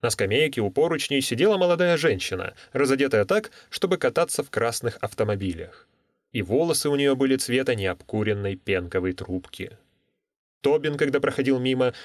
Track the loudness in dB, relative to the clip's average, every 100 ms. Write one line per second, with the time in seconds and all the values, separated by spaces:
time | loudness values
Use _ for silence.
0 | -2 -2 0 2 0 0 -2 2 0 0
1 | -2 -2 -2 0 2 4 2 2 2 2
2 | 2 0 -4 -6 -8 -12 -10 0 2 2
3 | 2 2 2 0 -2 -20 -14 -4 -2 0
4 | 0 0 0 -2 -4 -2 -2 -2 -6 -4
5 | -8 -2 -2 0 -4 -6 -12 -18 _ _
6 | _ _ _ -6 0 2 2 0 0 2
7 | 2 4 2 2 2 0 0 0 -2 -4
8 | -4 -2 0 0 -2 -6 -2 -2 0 -2
9 | -2 -4 -6 -8 -8 -14 -14 -14 _ _
10 | _ _ _ _ _ _ 2 2 0 0
11 | 0 2 0 0 0 2 2 2 0 -2